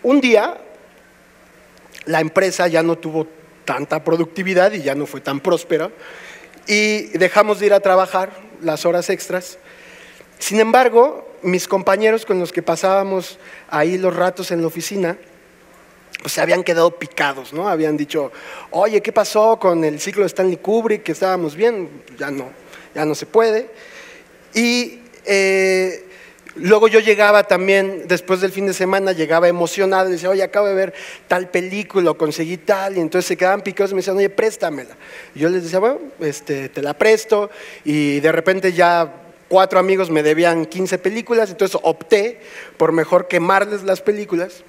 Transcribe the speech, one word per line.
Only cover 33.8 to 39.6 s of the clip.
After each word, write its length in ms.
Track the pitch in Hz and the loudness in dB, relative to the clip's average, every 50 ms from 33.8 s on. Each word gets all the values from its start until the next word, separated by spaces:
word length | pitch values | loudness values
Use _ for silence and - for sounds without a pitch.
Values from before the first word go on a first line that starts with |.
| 196 190 | -2 -2
y 40 | 196 | -2
me 60 | 190 | -4
decían, 160 | 180 196 185 | -4 -2 0
"Oye, 140 | 196 196 196 | 0 0 0
préstamela". 640 | 196 - 220 220 214 - 196 170 151 135 123 113 - _ - - - - - - - | 0 -2 -2 -2 -2 -4 -6 -6 -6 -8 -12 -14 -20 _ -20 -20 -20 -20 -20 -20 -6
Y 60 | 139 | -2
yo 80 | 147 170 | -2 0
les 160 | 185 185 170 | 0 -2 -4
decía, 140 | 165 175 185 | -2 -2 0
"Bueno, 180 | 202 240 285 311 330 269 - - | 0 0 0 -2 -8 -16 -12 -8
este, 480 | 170 151 139 - - - 147 139 135 131 | -6 -6 -6 -8 -8 -6 -6 -6 -6 -8
te 120 | - - | -8 -6
la 140 | 139 143 147 | -6 -6 -2
presto", 560 | - - 220 220 214 220 - 220 208 202 202 - - - - - - _ | 2 4 4 4 4 4 0 0 0 0 -4 -8 -18 -20 -20 -20 -8 _
y 360 | 147 147 151 147 147 143 143 | -2 0 0 0 0 0 2
de 120 | 139 160 | 2 2
repente 400 | 160 165 160 190 190 190 185 190 | 2 2 0 0 0 2 0 0
ya 520 | 180 170 175 170 175 170 165 156 - - - - - _ _ _ | 2 4 4 4 4 2 0 -2 -6 -20 -20 -20 -20 _ _ _
cuatro 300 | 175 185 | 4 4